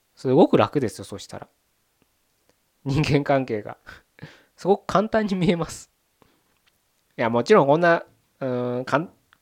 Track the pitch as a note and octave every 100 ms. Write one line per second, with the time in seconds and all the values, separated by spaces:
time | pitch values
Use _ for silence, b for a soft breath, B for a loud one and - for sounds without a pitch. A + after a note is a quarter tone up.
0 | _ _ C3 C3+ C#4+ - G#2 D3 A2+ -
1 | G2+ G2 - G2 - _ _ _ _ _
2 | _ _ _ _ _ _ _ _ C#3 C#3
3 | C#3+ C#3+ C#3+ C3+ B2+ G#2+ - - - B
4 | _ _ - - _ - F3 G3+ - F3
5 | A3 A3 G#3 F#3+ F3 E3+ D#3+ - - _
6 | _ _ _ _ _ _ _ _ _ _
7 | _ - A#2 A#2 A#2 G#3+ C#3 D#3 F3 E3+
8 | - _ _ - C3+ B2 B2 B2 B2+ C#3
9 | F#3 _ _ _